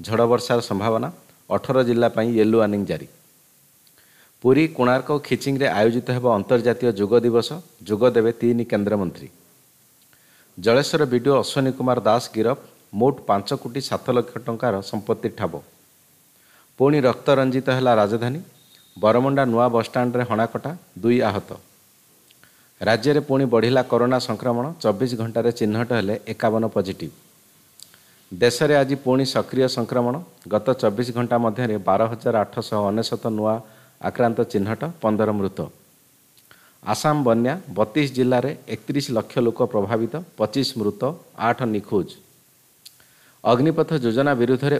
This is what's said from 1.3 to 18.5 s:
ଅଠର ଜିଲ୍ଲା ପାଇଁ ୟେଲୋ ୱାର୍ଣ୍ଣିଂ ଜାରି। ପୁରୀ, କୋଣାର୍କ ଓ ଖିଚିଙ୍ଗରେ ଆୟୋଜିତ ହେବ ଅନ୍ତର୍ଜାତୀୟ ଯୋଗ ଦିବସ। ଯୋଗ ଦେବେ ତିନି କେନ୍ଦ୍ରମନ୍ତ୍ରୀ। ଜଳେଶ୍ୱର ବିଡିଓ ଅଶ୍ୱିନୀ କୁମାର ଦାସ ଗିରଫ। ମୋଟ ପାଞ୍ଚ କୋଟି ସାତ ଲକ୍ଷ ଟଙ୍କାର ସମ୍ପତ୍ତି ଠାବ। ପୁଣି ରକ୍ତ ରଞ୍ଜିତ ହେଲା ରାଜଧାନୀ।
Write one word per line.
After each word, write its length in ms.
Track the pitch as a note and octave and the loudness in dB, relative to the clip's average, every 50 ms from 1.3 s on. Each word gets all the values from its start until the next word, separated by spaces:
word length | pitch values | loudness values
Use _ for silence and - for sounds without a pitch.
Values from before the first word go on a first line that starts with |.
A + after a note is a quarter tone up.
| _ _ _ - | _ _ _ -4
ଅଠର 280 | G2 G2 - - B2+ C3 B2+ | -4 -4 -2 0 2 2 2
ଜିଲ୍ଲା 240 | A#2+ A#2 A#2 A#2+ A2+ | 2 2 2 2 2
ପାଇଁ 200 | - A2 A2 A#2+ A#2 | 2 0 0 0 2
ୟେଲୋ 220 | A2+ G#2+ A2 A2 A2+ | 2 4 4 4 4
ୱାର୍ଣ୍ଣିଂ 240 | G#2+ G#2 G#2 G2+ G2 | 2 2 0 -2 -2
ଜାରି। 220 | E2+ E2 D#2 - - - _ _ _ _ _ _ _ _ _ _ _ _ _ _ _ _ _ _ _ _ _ _ _ _ _ - | -4 -6 -8 -8 -14 -20 _ _ _ _ _ _ _ _ _ _ _ _ _ _ _ _ _ _ _ _ _ _ _ _ _ 2
ପୁରୀ, 200 | B2+ C3 D3 D#3+ | 4 4 4 2
କୋଣାର୍କ 420 | D#3+ D#3+ C3+ B2 B2 B2+ C3 C3 - | 0 0 0 2 2 2 2 0 -2
ଓ 80 | D3 C#3+ | -4 -4
ଖିଚିଙ୍ଗରେ 480 | C#3+ - B2+ - - C#3 C#3 C3 C#3 | -2 -4 -4 -4 -2 -4 -2 0 0
ଆୟୋଜିତ 400 | G#2 E2 G2+ A2 A#2 - - - - | 0 2 2 2 2 2 0 -2 -2
ହେବ 140 | B2 B2 B2 B2 A2 | -4 0 0 2 0
ଅନ୍ତର୍ଜାତୀୟ 560 | G2+ F#2+ - C3 A#2+ A2 A#2+ A2+ - B2 A#2+ | 0 2 0 0 2 2 0 0 2 0 0
ଯୋଗ 220 | G2 G2 G2+ G2 A#2 A#2+ A2 | 0 0 0 2 4 4 4
ଦିବସ। 260 | B2 A2+ A#2 G#2+ - D3+ F3+ - - _ _ F#2 | 4 2 2 0 0 -6 -12 -14 -20 _ _ -6
ଯୋଗ 180 | F#2+ G#2+ G2+ B2 B2+ | -4 0 2 2 4
ଦେବେ 200 | A2+ A#2 A2 A#2 | 4 4 2 2
ତିନି 320 | A#2 - A#2+ A#2+ A#2+ A#2+ A2+ | 0 0 0 0 0 0 0
କେନ୍ଦ୍ରମନ୍ତ୍ରୀ। 640 | - A2+ G#2 G2+ G#2 G#2+ G2+ F#2+ E2 - - D2 - - _ _ _ _ _ _ _ _ _ _ _ _ _ _ _ _ _ _ _ _ _ _ _ _ | -2 -2 -2 0 0 0 -2 -2 -4 -6 -10 -16 -20 -20 _ _ _ _ _ _ _ _ _ _ _ _ _ _ _ _ _ _ _ _ _ _ _ _
ଜଳେଶ୍ୱର 460 | F#2 F2+ A2+ A#2 C#3 D3+ - - D3+ D3+ | -2 2 4 4 4 2 2 0 0 0
ବିଡିଓ 280 | B2 B2 A#2+ A#2+ C#3 C#3 B2 | 2 0 2 2 4 2 2
ଅଶ୍ୱିନୀ 320 | G#2 - - C#3+ C3+ C3 | 2 0 -2 0 0 0
କୁମାର 260 | B2 - B2+ B2+ B2 B2 G2+ | -2 -2 0 0 0 2 2
ଦାସ 200 | G#2+ A2 A2+ - - - | 2 2 2 0 -2 -4
ଗିରଫ। 240 | A2 G#2+ A#2 C#3 - - - _ _ _ _ - | -2 0 0 -2 -2 -8 -16 _ _ _ _ -2
ମୋଟ 220 | G2+ A#2+ C#3 C#3 - - | 2 2 2 2 0 -2
ପାଞ୍ଚ 260 | - G2+ G2+ G#2 - C#3+ | 0 0 0 0 -4 -6
କୋଟି 260 | C3+ - A#2+ A#2+ C#3 | -6 -8 -8 -8 -8
ସାତ 240 | C3+ - G2+ F2+ - - | -6 -6 -6 -4 -2 0
ଲକ୍ଷ 220 | B2 B2 A2+ - - A2 - | 0 0 0 -2 -8 -10 -8
ଟଙ୍କାର 320 | A#2+ A2+ A2 C3 A#2+ G2 G2 | -8 -6 -2 -2 -2 -2 -2
ସମ୍ପତ୍ତି 480 | G2 - - G#2 G2+ - A2 - - G#2+ | -4 -6 -8 -8 -4 -4 -4 -2 -4 -6
ଠାବ। 220 | - - G2+ E2+ D2+ C#2+ - _ _ _ _ _ _ _ _ _ _ _ _ _ _ _ _ _ _ _ _ _ _ - | -6 -4 -6 -6 -6 -10 -14 _ _ _ _ _ _ _ _ _ _ _ _ _ _ _ _ _ _ _ _ _ _ 2
ପୁଣି 180 | C3 C#3+ D3+ D3 | 2 4 4 4
ରକ୍ତ 260 | B2+ B2 A2 - - D3 | 2 2 0 0 2 2
ରଞ୍ଜିତ 380 | C3+ C3+ C3+ C3 B2+ C3 B2 C3+ | 2 4 2 2 0 0 0 0
ହେଲା 240 | B2+ C3 B2+ B2 A#2 | 0 2 2 4 4
ରାଜଧାନୀ। 440 | A2 G#2 G2+ A2+ A2+ A#2 B2 C#3 E3+ F3+ - | 4 4 2 0 -2 -2 -4 -6 -6 -10 -16